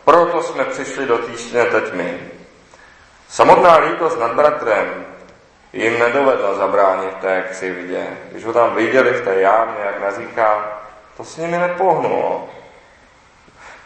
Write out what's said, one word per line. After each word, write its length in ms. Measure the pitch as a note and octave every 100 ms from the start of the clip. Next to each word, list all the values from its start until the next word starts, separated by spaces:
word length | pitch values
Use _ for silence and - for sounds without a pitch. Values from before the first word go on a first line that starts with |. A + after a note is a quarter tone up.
| -
Proto 380 | E3 E3+ E3+
jsme 220 | - D3 C3
přišli 400 | - C3 C#3+ B2+
do 120 | A#2
tísně 480 | A#2 - - A#2+ A2+
teď 280 | A2 -
my.“ 380 | F2+ F2 - - - - - _ - - - _ _ -
Samotná 480 | - C3 F#3 F3+ D#3+
lítost 420 | D3 E3+ D#3+ A#2
nad 140 | A#2+
bratrem 720 | B2 D3 - A#2 G2+ F2 - - - - - _ _ _
jim 260 | - A2 A#2
nedovedla 540 | A#2 C3+ C3+ A#2+ G2+
zabránit 600 | F#2+ F#2+ G2+ F#2+ F#2+ F#2+ -
té 220 | F#2 F#2 F#2
křivdě. 580 | - F#2 F2+ F2+ F2+ E2+ F#2 -
Když 140 | F#2+ A2
ho 80 |
tam 220 | A#2 A#2 G#2+
viděli 360 | A#2+ C3 A#2+
v 120 | -
té 180 | G2 F#2+
jámě, 340 | F#2+ A2 A2+ A2 G2+
jak 160 | F2+
naříká, 800 | G2 G#2+ A2+ A#2 A2 G#2 F2+ - - - - -
to 60 |
s 140 | A#2+ D#3+
nimi 200 | E3+ F3
nepohnulo. 920 | F3+ F3 F#3 D#3 G#2 F#2+ E2+ F2+ - - - - _ _ _ _ _ _ _ - - -